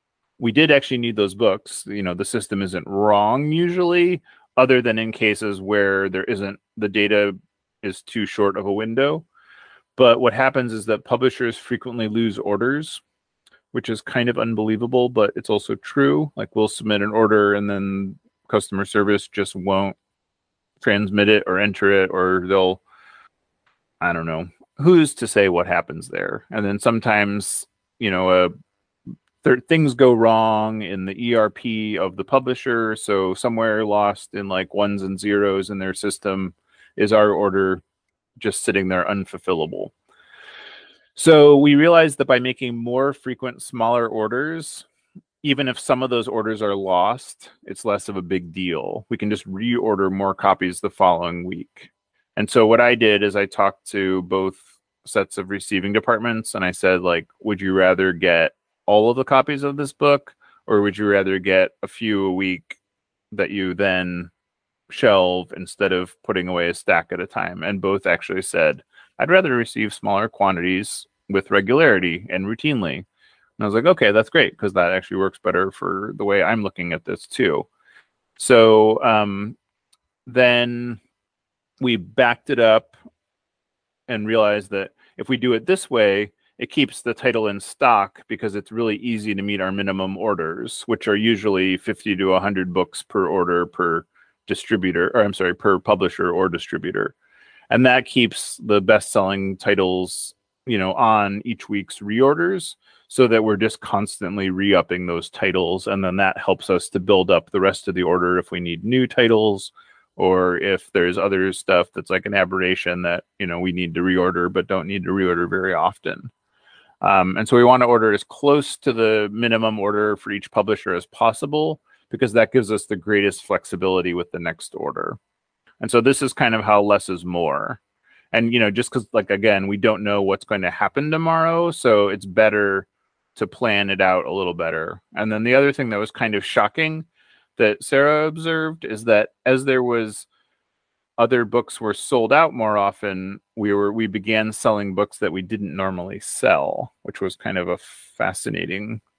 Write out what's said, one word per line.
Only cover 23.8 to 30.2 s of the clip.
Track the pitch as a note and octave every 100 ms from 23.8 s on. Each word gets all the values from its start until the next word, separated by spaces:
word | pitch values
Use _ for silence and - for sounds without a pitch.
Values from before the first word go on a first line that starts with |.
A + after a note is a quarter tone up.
| _ _
I | F2
don't | E2+ E2
know, | D#2+ F2+ _ _ -
who's | D3+ F3 D3+ -
to | A2+
say | G#2+ G2
what | F2 E2+
happens | F2 - D#2+ -
there? | G1+ G1+ - -
And | A2+
then | G2+ G2+
sometimes, | - A2+ A#2 G#2 G2+ G2+ - - - _ _ _
you | A2
know, | F#2 F#2
uh, | F#2 F2+ - _ _ _ _ - - _ _
there, | - B2+
things | - D#3+ D3
go | B2 C3
wrong | A#2